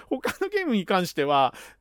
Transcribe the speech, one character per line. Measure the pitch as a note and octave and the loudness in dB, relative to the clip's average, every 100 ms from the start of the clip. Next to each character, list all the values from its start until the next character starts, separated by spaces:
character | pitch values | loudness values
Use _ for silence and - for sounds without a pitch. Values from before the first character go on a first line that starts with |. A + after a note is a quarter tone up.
| - | -6
他 | C4 A#3+ - | -6 -6 -6
の | F#4+ | -4
ゲ | G4+ | -2
ー | F4 | 0
ム | |
に | G#3+ | 0
関 | E3 F#3+ F3 | 2 0 0
し | |
て | - | -2
は、 | C#3+ C#3+ B2+ - - - | 2 4 2 0 -14 -20